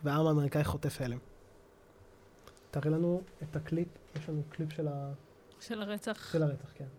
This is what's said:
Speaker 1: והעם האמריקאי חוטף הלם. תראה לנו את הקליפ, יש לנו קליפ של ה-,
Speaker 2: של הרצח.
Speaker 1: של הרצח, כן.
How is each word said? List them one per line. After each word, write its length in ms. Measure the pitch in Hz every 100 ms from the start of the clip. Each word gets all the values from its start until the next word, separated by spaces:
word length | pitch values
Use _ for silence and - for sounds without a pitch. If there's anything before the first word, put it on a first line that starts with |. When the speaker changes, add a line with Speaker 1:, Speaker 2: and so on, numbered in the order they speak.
Speaker 1:
והעם 240 | 147 147 160
האמריקאי 380 | 151 143 151
חוטף 360 | 147 - 156 -
הלם. 180 | 127 123 - - - - - - - - - - - - - - -
תראה 200 | 147 143
לנו 320 | 156 175 175 185 -
את 140 | 151 156
הקליפ, 320 | 156 165 170 - - 151
יש 120 | 156
לנו 140 | 151 147
קליפ 240 | - 156
של 160 | 156 156
ה-, 240 | 143 139 139 - - - -
Speaker 2:
של 220 | - 226
הרצח. 500 | 202 208 - 214 -
Speaker 1:
של 100 | 165
הרצח, 300 | 151 139 -
כן. 100 | - 139